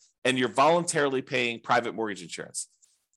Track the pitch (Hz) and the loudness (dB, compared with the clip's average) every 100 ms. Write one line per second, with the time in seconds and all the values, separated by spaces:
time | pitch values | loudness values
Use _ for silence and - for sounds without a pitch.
0 | _ _ 127 127 123 113 147 175 170 160 | _ _ 0 2 2 4 4 4 2 0
1 | 143 131 135 127 120 113 - 120 117 90 | 0 0 -2 -2 -2 -4 0 0 0 -4
2 | 110 90 85 - 76 - - _ _ _ | -6 -6 -10 -12 -12 -12 -14 _ _ _
3 | _ | _